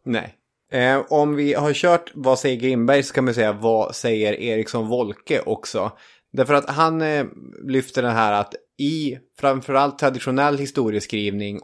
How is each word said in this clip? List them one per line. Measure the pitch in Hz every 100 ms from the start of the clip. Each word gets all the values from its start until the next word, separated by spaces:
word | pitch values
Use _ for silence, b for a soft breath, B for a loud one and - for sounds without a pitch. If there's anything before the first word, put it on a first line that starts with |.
Nej. | 135 113 87 - _ _ _
Eh, | 127 123 135 123
om | 151 147 147
vi | 143
har | 143 147
kört | 139 175 170 -
Vad | - 131 127
säger | 139 123
Grimberg | 131 123 117 139
så | 135
kan | -
man | 127
säga | 117 107
Vad | 104 113 113 104
säger | - 120 110 107 104
Eriksson | 117 110 110 120 110
Wolke | 123 107 - - 147
också. | - 110 - 107 104 b b b _
Därför | 131 131
att | 147 135
han, | 143 160 160
eh, | 156 147 131 - 65 -
lyfter | - 131 131 131
den | 123
här | 113 107
att | 104 104 - _ -
i | 143 160 147 127 _ -
framförallt | 139 135 131 135 139 139
traditionell | 143 131 - 131 147 143
historieskrivning | 139 - 113 104 - 107 104 101 101 104